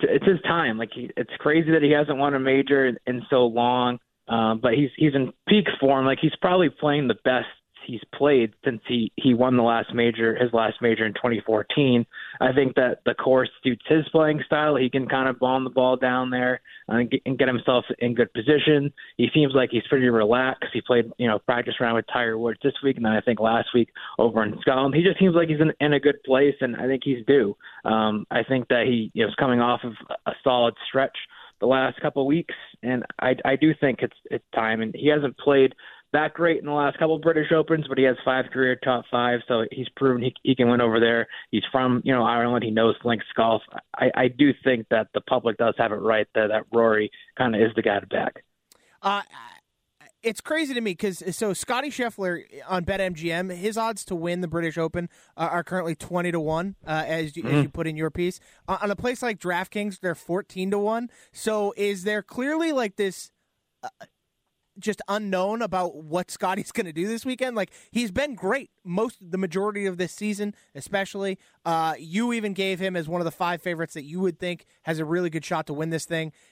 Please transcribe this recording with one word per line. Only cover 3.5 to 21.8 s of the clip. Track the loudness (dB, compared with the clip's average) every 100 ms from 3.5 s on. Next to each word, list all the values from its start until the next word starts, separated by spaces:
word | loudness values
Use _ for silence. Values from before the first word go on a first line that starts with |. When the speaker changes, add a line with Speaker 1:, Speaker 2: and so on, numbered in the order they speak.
| 4 2 2 0 -2 _ _ -4
Speaker 1:
Um, | 0 2 2
but | 2
he's, | 2 2 2
he's | 2
in | 2 -2 -4 2
peak | 2 2 2
form. | 2 4 2
Like, | 2
he's | 0 0
probably | 2 4 2
playing | 0 0 2 0
the | 0 0
best | 0 -2 -10 _ -20 -14
he's | -14 -12
played | 0 4 4 2 -2 -4
since | -4 -2
he, | -2 -2 0
he | 2
won | 4 4 4
the |
last | 4 2 -2
major, | 0 2 2 0 2
his | 2
last | 2 0 0
major | 0 2 0
in |
twenty | -2 -2 -2 0
fourteen. | 0 0 2 4 4 2 -6 -16 -2
I | 0
think | 2 2 2
that | 0 0 -2
the |
course | -2 2 2 2 -2
suits | -4 -2 2
his | 2 2
playing | 2 2 0 -2
style. | 0 2 2
He | 2
can | 0 -2
kind | 0 0
of | 0
bomb | 0 0
the | 0
ball | 2 4 4
down | 2 0 0
there | 0 0 -2 -8 -18 -2
and | 0 2
get, | 0 -2
and | 0
get | 0
himself | 0 2 2 0 -2
in | -2
good | 0 0
position. | 0 2 2 4 2 2 -6 -10 -2
He | 0
seems | 4 4 4
like | 2
he's | 0 0
pretty | 2 4
relaxed. | 4 4 4 0 -2 -6
He | -4
played, | 0 2 2 0
you | 0
know, | 0
practice | 0 -2 -2
round | -2